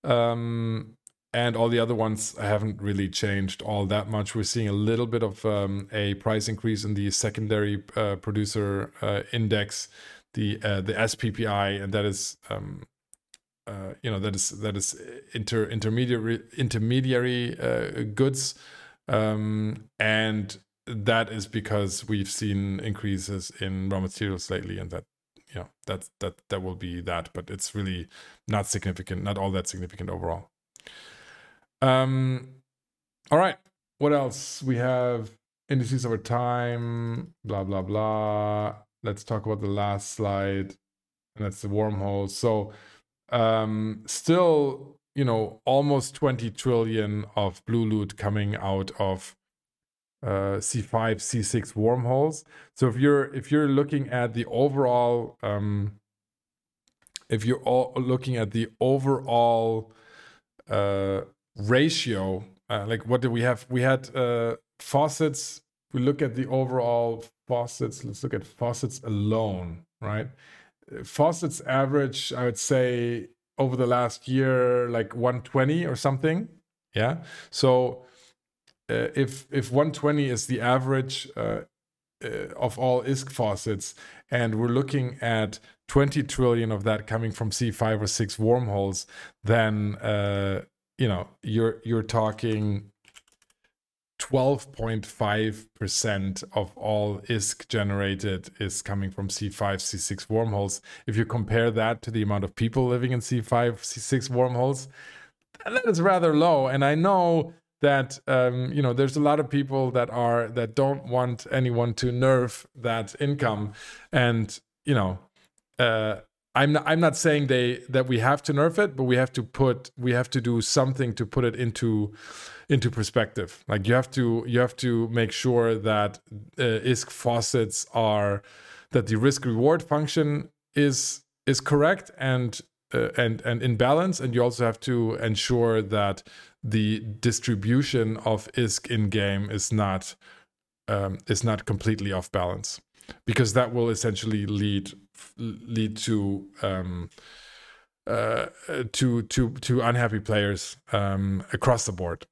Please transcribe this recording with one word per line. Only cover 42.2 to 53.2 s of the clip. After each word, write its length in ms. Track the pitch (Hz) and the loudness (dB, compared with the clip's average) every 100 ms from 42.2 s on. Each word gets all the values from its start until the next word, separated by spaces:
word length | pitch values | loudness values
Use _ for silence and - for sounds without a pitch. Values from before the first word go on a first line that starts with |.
| 98 - | -4 -2
So, 360 | 120 107 101 - - - _ _ _ | 0 2 -2 -10 -20 -20 _ _ _
um, 720 | 123 113 113 110 107 110 107 - | 2 4 2 0 -2 -2 -6 -8
still, 920 | - - 170 180 156 139 131 139 - _ | -6 2 4 6 4 2 -2 -14 -20 _
you 100 | - | -2
know, 360 | 131 113 107 - | 0 2 -2 -4
almost 500 | - 135 147 143 127 | 2 4 4 2 0
twenty 360 | - 147 120 113 | 0 0 0 -4
trillion 760 | 104 131 120 113 110 104 104 104 - | -4 0 2 2 0 0 -2 -2 0
of 280 | 101 92 | 0 -2
blue 200 | - 117 | -2 0
loot 320 | 110 107 101 101 | 2 0 -2 -4
coming 400 | 104 104 101 104 | -2 0 -2 -2
out 340 | 98 98 95 - | -2 -2 -4 -2
of, 380 | 98 95 - _ _ _ _ _ _ _ _ _ | -2 -2 -8 _ _ _ _ _ _ _ _ _
uh, 380 | 113 98 98 98 | -4 -2 0 -2
C 220 | - 120 | -4 -4
five, 400 | 101 117 113 104 | -2 0 0 -2
C 200 | - 120 | -2 -2
six 320 | 101 120 98 | 0 -2 -4
wormholes. 720 | 107 110 123 120 131 151 151 - - - - | 0 2 2 2 2 2 -2 -16 -20 -20 0
So 120 | 131 | 0
if 100 | 113 | 4
you're, 340 | 143 143 | 4 6